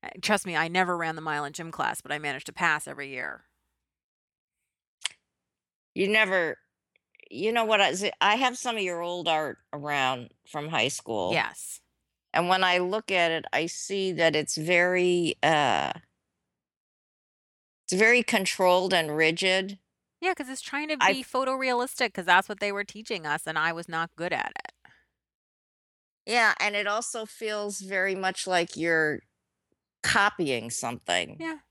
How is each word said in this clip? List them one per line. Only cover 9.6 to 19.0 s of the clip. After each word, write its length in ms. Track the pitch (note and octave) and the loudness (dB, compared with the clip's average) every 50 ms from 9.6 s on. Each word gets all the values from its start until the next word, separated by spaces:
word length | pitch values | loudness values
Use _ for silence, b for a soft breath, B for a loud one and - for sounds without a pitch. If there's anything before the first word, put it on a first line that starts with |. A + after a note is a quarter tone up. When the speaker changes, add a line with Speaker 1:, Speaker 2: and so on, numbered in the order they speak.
| _ _ - | _ _ -12
Speaker 2:
around 600 | D3 C#3+ D3 C#3+ C#3+ C3+ C3 C3 B2 A#2+ - _ _ _ - | -10 -6 -2 0 2 2 2 0 -2 -6 -14 _ _ _ -10
from 220 | - D3+ D3 D#3 | -8 -8 -6 -2
high 200 | E3 C3 G#2+ C3+ | 0 0 0 0
school. 540 | - - - - A2+ G#2+ F2+ F2+ A2 D#3+ G#2+ | -2 -4 -6 -4 -2 0 0 0 2 0 0
Speaker 1:
Yes. 380 | - - - - - - - _ _ _ _ _ _ _ _ _ _ - | -2 -6 -12 -14 -14 -14 -16 _ _ _ _ _ _ _ _ _ _ 0
Speaker 2:
And 160 | - F3 F3 | 0 2 4
when 140 | F#3 F#3 F#3+ | 2 4 4
I 160 | F#3 F3+ F3+ | 2 2 2
look 320 | F3+ F3+ F#3+ A3 A3 - | 0 0 -4 -4 -4 -2
at 200 | G3 F3+ E3+ E3 | 2 2 2 2
it, 140 | E3 D#3+ - - - | 2 -2 -4 -2 -2
I 140 | D3 D#3+ E3+ | -2 -2 -2
see 460 | - - - - G3 G3 F#3+ F#3+ F3+ | -6 -10 -8 -6 -4 -4 -2 -2 0
that 220 | D3+ E3+ E3 C#3+ | 4 2 4 4
it's 220 | D#3 D3 - - D#3+ | 2 -2 -2 -4 -6
very, 760 | D#3 D#3+ F3+ F3 F3 F3+ F3+ F3+ F3+ F3+ F3+ F3 E3+ D#3 - _ - | 0 2 4 4 4 4 2 2 4 4 2 2 2 0 -2 _ 2
uh, 500 | D3+ D#3+ D3+ D3 B2+ G#2 D#2 C#2 C2+ - E3 _ _ _ _ _ _ _ _ _ _ _ _ _ _ _ _ _ _ _ _ _ _ _ _ _ _ _ _ _ _ _ _ _ _ _ _ _ | 4 4 4 4 4 2 2 0 -2 -4 -8 _ _ _ _ _ _ _ _ _ _ _ _ _ _ _ _ _ _ _ _ _ _ _ _ _ _ _ _ _ _ _ _ _ _ _ _ _
it's 80 | - F#3 | -4 2
very 300 | F#3 A3 A3 A#3+ B3 A#3 | 4 6 6 6 4 4
controlled 680 | - - G#3 F#3+ F#3 - - F#3+ F3+ F3+ F#3 F#3 F#3+ F#3 | 2 0 0 0 0 0 4 6 6 6 6 4 4 4
and 220 | F3 | 2